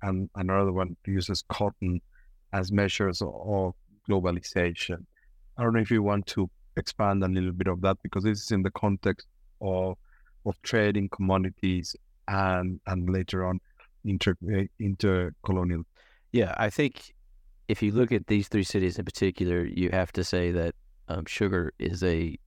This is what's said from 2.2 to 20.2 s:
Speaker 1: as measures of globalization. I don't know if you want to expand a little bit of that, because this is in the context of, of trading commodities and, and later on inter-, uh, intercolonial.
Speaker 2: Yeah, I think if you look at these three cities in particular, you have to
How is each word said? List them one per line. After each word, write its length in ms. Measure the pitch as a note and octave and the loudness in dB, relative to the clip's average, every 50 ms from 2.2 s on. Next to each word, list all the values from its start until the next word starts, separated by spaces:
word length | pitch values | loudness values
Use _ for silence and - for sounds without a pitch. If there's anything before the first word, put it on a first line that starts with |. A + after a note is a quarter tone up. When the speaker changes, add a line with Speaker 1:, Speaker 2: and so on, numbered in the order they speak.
| - - - - _ _ - | -20 -20 -20 -20 _ _ -4
Speaker 1:
as 180 | G2 F#2 F2+ | -4 -2 0
measures 520 | G#2 G2+ G2+ F#2+ - - G#2 F#2+ F2+ - G#2 | 2 2 2 2 0 0 0 0 -2 -2 -4
of 520 | D2+ - - - G2+ G#2 G2 F#2+ F2+ F2+ - _ _ _ _ _ - | -6 -6 -8 -6 -2 -2 0 0 -2 -4 -6 _ _ _ _ _ 0
globalization. 960 | G#2 F#2+ F2+ F2+ F2 F2 - - - F#2+ F2 F2 F2 - - - F2+ E2 - - _ _ _ - - - - - - | 0 2 2 2 0 -2 -4 -4 0 0 0 0 0 -2 -6 -6 -6 -8 -10 -14 _ _ _ -20 -20 -20 -20 -16 -6
I 60 | - A#2+ | -2 0
don't 100 | A#2 A2+ | 2 4
know 80 | A#2 | 2
if 100 | A2 G#2+ | 4 4
you 120 | A#2 A2 G#2 | 4 4 4
want 240 | G2+ G2+ G2+ G2 - | 2 2 0 -2 -2
to 220 | - - F#2+ F2+ - _ - - - | -2 -2 -2 -2 -4 _ -20 -10 -6
expand 460 | - - - - - G#2+ G2+ G2 G2 F#2+ | -6 -6 -6 -2 0 2 2 2 2 2
a 40 | F#2 | 2
little 240 | F#2 F#2 F#2 F#2 F2+ | 2 0 0 0 -2
bit 140 | F2+ F2+ | -2 0
of 140 | F#2+ F2+ F2+ F2+ | 0 0 2 2
that, 160 | F#2+ G2 - - | 0 0 0 -2
because 220 | - - G2+ F#2+ | -6 -4 0 0
this 180 | A2 G#2+ G2+ - | 0 0 0 -2
is 80 | - | -2
in 120 | A2 G2 F#2+ | 0 0 0
the 80 | F#2+ | 0
context 560 | - - - G#2 G2 F#2+ - G2+ F2+ - - - _ _ - - - - | -2 0 0 0 0 0 0 -2 -2 -2 -6 -18 _ _ -20 -20 -14 -8
of, 360 | - G2 F#2 F#2 F#2 F#2 F#2 - - _ _ _ _ _ _ - - | -4 -2 -2 0 0 -2 -4 -6 -12 _ _ _ _ _ _ -8 -6
of 140 | G#2+ F#2+ - - | -6 -6 -6 -4
trading 460 | - - A2+ G#2 G#2 G2+ G#2 G2 F#2+ | -2 0 2 2 2 2 0 -2 -2
commodities 880 | - - G2 F#2+ F#2+ F#2+ F#2 F#2 F#2 - - F#2+ F#2 F2+ F2 - - - _ _ _ _ _ - | -2 -2 0 2 4 4 2 0 -2 -2 0 0 0 0 -2 -6 -10 -14 _ _ _ _ _ -4
and, 520 | G2 G2 G2 F#2+ F#2 F2+ F2+ F#2 F#2 - - | -2 0 0 2 2 0 0 -2 -4 -6 -6
and 240 | - F#2+ F2+ F2+ F2+ | -4 -2 -2 0 0
later 340 | F#2 F#2+ F#2 - - F#2 F#2 | 0 0 0 -2 -2 -2 -2
on 160 | F#2 F#2 F#2+ - _ _ - - _ _ _ - | 0 -2 -2 -4 _ _ -20 -20 _ _ _ -4
inter-, 320 | G#2+ G2+ F2+ - G#2 F2+ - F2 F2 G#2+ | -2 -2 0 2 0 0 0 0 0 0
uh, 120 | F#2+ G2 F#2 - - | 0 0 -2 -4 -4
intercolonial. 1040 | A2 G2 G2 - - G2+ F#2+ F#2 F2+ F2 - - - - F#2+ F2+ F2+ F2+ F2 E2 E2 - _ _ _ _ _ _ _ _ - | -4 -2 -2 2 2 2 2 2 0 -2 -6 -6 -4 -2 0 0 0 0 0 -2 -4 -8 _ _ _ _ _ _ _ _ 0
Speaker 2:
Yeah, 220 | A#2+ A2 F2+ - | 0 0 0 0
I 140 | - A2+ G#2 | -2 -2 0
think 440 | - - D3 C#3 - - - - - - - - - - - - - - - - | 0 0 0 0 -2 -6 -14 -20 -20 -20 -20 -20 -20 -20 -20 -20 -20 -10 -4 -4
if 140 | A2 - A2 | -2 0 0
you 100 | G#2 G2+ | 2 2
look 200 | A#2+ B2 A#2 B2+ | 2 2 2 2
at 140 | G#2+ - | 0 0
these 220 | - G#2+ G#2 G2+ - | 2 2 2 2 2
three 160 | - G#2+ F#2+ | 0 0 0
cities 340 | - - G#2 F#2 F2+ F2+ - | 2 0 0 0 0 0 -2
in 60 | F#2+ | -6
particular, 600 | - - - G2 F#2+ F2+ - F#2 F2 F2 F2 F2 | -8 -4 0 0 0 0 0 0 0 0 0 0
you 260 | - - - F2+ F2 | -2 -2 0 0 2
have 220 | - F#2 F2+ - - | 2 0 0 0 -2
to 120 | - | -4